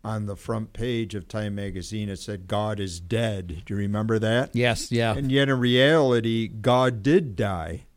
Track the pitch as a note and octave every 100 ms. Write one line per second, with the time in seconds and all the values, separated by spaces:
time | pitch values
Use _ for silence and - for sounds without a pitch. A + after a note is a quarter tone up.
0 | A2 A2 G#2 G2 - A2+ A2 - A#2+ A#2
1 | A2 G#2 F2 A2 G#2+ G2+ G2+ F#2 E2 G#2+
2 | G#2 F#2+ - G#2 F#2 G#2 G#2+ G#2 G2 E2+
3 | E2+ A#2 A2+ G2+ F2 D#2+ - G2+ G2+ G#2
4 | A2 A2 A2 A#2 C#3 A#2+ A#2+ G#2 - A#2+
5 | A#2 G#2+ C#3 C3+ C#3 C3 B2 B2 C3+ D#3+
6 | C3+ A#2+ A2+ A2+ A2+ A2 G#2 B2 B2+ A#2
7 | G#2+ E3+ D#3 F#2+ G#2 F#2 D#2+ F2 -